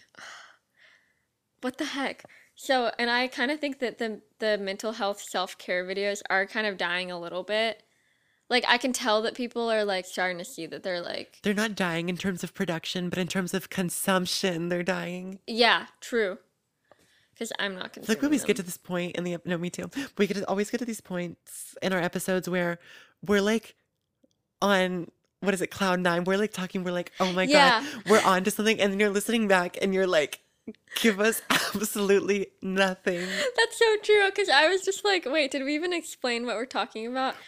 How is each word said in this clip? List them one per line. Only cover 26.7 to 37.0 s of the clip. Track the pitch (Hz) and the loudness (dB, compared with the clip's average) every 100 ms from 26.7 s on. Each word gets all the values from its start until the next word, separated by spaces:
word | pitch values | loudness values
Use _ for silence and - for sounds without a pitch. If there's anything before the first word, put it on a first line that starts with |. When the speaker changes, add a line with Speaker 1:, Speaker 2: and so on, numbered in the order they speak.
| 196 | -4
Speaker 2:
we're | 180 | -4
like, | 175 170 - | -4 -4 -2
"Oh | 190 | 0
my | 180 185 | 2 6
God, | |
Speaker 1:
Yeah. | 294 277 226 185 - | 8 8 6 0 -4
Speaker 2:
we're | 180 214 | 4 6
on | 185 185 | 6 4
to | 190 | 2
something," | - 214 220 | 0 2 2
and | 202 | 2
then | 196 | 2
you're | 208 | 2
listening | 202 - 226 208 | 0 0 0 4
back | 190 180 - | 4 2 -2
and | 196 | 0
you're | 190 185 | 2 4
like, | 170 143 - _ _ - - - - | 2 2 -4 _ _ -18 -18 -10 0
"Give | 233 190 | 2 4
us | 220 - - | 2 0 0
<laughs> | |
absolutely | 160 - 196 214 214 196 196 185 202 185 - | 0 0 -4 -4 0 4 4 4 0 -2 -6
nothing." | 190 190 190 185 196 175 185 330 554 494 | -2 2 2 2 -2 -2 -2 -2 0 2
Speaker 1:
That's | 466 - | 2 4
so | 453 415 | 4 4
true, | - 415 392 | 4 4 4
'cause | 392 381 | 2 4
I | 269 311 | 6 6
was | 381 | 4
just | 392 381 | -2 -2
like, | 415 370 | 0 0
"Wait, | 247 311 277 | 0 0 0
did | 285 | -2
we | 269 | -2
even | 302 359 | -2 -2
explain | 349 - - 254 233 | -4 -6 -6 -4 -2
what | 240 208 | -4 -4
we're | 262 | -4
talking | 226 226 220 | -4 -4 -6